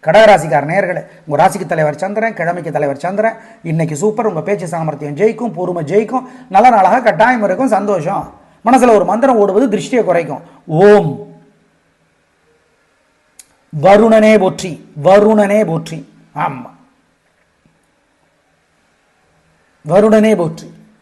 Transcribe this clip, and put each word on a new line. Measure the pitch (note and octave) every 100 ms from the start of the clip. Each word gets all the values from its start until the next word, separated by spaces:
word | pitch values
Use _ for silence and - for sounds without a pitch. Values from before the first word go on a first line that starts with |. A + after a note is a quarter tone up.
| -
கடகராசிக்கார | F3 A3 F#3+ D#3 D3+ C#3+
நேயர்களே, | F3+ F#3+ E3+ - - -
உங்க | C#3+
ராசிக்கு | F#3 F#3 F3
தலைவர் | E3+ D#3 C#3+
சந்திரன், | F#3+ G#3 A3+ F#3
கிழமைக்கு | E3 F3+ E3
தலைவர் | D3 D3 C#3
சந்திரன். | - G3+ G#3+ A3 - - E3
இன்னைக்கு | D#3+ D#3+ D3
சூப்பர். | G#3 G#3+ G#3+
உங்க | E3 D#3
பேச்சு | G3+ F3
சாமர்த்தியம் | E3 D#3+ C#3 D3 C#3+
ஜெயிக்கும், | G#3+ A3+ A#3+ D#3+
பொறுமை | F3+ F3 D3
ஜெயிக்கும். | G3 A3 B3+ B3+ - -
நல்ல | F#3 B3
நாளாக | A3+ F#3 A3+ A#3+
கட்டாயம் | E3 A3 B3 G#3
இருக்கும். | F#3 C4
சந்தோஷம். | G#3 G3+ G3 D#3+ G3 - - _ _
மனசுல | A3 C4 B3 G#3+
ஒரு | F3+
மந்திரம் | G#3+ C4+ A#3+
ஓடுவது | G3+ F#3+ C4
திருஷ்டியை | G3 - B3+ F#3+
குறைக்கும். | E3+ E3 C3+ - _ - D#3
ஓம் | G3 G#3 D#3+ B2+ - - _ _ _ _ _ _ _ _ _ _ _ _ _ _ _ _ _ _ _ _ - _ _
வருணனே | D#3 D#3+ G3+ A3+ A3 G#3+ G#3+
போற்றி, | F#3+ - F#3 C#3+ - - D3+
வருணனே | G3 G#3+ A3 G3+ G#3 G3
போற்றி. | E3 D#3+ D#3+ C#3 _ _ C#3+
ஆமா, | D3+ C3 A#2+ _ _ _ _ _ _ _ _ _ _ _ _ _ _ _ _ _ _ _ _ _ _ _ _ _ _ _ _ _ _ _
வருணனே | D3 F3+ G#3+ G#3+ G#3+ G3+
போற்றி. | E3 D#3+ - - _ _